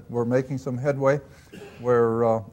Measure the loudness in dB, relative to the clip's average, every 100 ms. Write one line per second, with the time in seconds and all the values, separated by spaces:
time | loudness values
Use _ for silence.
0 | -8 -4 0 0 -2 -6 -6 -4 -4 0
1 | 2 0 -4 -20 -20 -20 -20 -8 2 4
2 | 4 2 2 2 -2